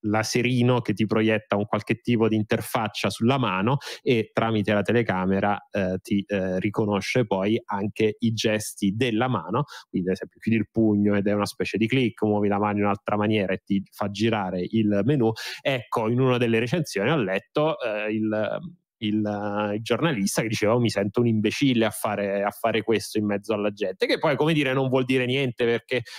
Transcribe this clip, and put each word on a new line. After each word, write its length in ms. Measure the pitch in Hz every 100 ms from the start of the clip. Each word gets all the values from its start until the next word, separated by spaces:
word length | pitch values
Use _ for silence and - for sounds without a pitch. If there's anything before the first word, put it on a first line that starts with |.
laserino 760 | 107 107 113 123 120 127 123 123
che 120 | 110
ti 140 | 104 107
proietta 480 | 110 110 110 - 101
un 100 | 104
qualche 300 | 107 - 113
tipo 320 | - 120 113
di 80 | 107
interfaccia 720 | 107 113 107 127 110 - 104
sulla 300 | - 113 135
mano 380 | 113 92 104 139 - -
e 260 | - 120 107
tramite 400 | - 113 110 101
la 120 | 104
telecamera, 840 | 95 113 110 92 92 98 101 101 -
eh, 260 | 104 92 92
ti, 220 | - 101 95
eh, 320 | 101 92 92
riconosce 640 | 104 104 107 101 95 127 117
poi 340 | 98 101 117 -
anche 500 | 101 104 - 110 107
i 120 | 117
gesti 640 | 113 113 107 - - 101 104
della 320 | 127 107 127
mano, 360 | 110 80 107 147 - -
quindi 200 | - 90
ad 40 |
esempio 260 | 92 - _
chiudi 180 | - 113
il 120 | 107
pugno 440 | - 110 104 104 104
ed 120 | 101
è 60 |
una 140 | 104 101
specie 300 | - 90 98
di 100 | 113
click, 340 | 135 120 -
muovi 240 | 107 104 104
la 120 | 101
mano 180 | 104 104
in 60 |
un'altra 340 | 104 98 - 104
maniera 360 | 104 110 92
e 80 | 95 _
ti 180 | 98 95
fa 180 | - 104
girare 540 | 98 110 110 92 92 90
il 320 | 113 104 104
menu. 280 | 101 147 113 110 - -
Ecco, 480 | 143 131 - - 113
in 100 | 123
una 180 | 131 123
delle 220 | 117 113
recensioni 500 | 120 180 151 98 107
ho 80 | 160
letto, 640 | 98 95 - - 151 156
eh, 320 | 123 104 107
il, 460 | 107 107 107 107 107 - - _ _
il, 240 | 107 107
eh, 520 | 104 104 104 104 104 104
il 60 |
giornalista 600 | 113 117 160 123 98 -
che 60 | 113
diceva: 260 | 107 104
"Oh, 60 | 120
mi 100 | 117
sento 300 | 101 101 113
un 80 | 120
imbecille 580 | 110 104 - 139 120 110
a 60 |
fare, 500 | - 120 104 101 98
a 80 | 101
fare 320 | - 117 110
questo 380 | 104 107 - 110
in 60 | 104
mezzo 260 | 101 101
alla 180 | 107 104
gente", 360 | 104 98 95 254
che 100 | 277
poi, 180 | 165 131
come 180 | 151
dire, 200 | 160 139
non 160 | 131 135
vuol 160 | 131 127
dire 200 | 131 123
niente, 400 | 135 135 113 117
perché 360 | 117 - 127 117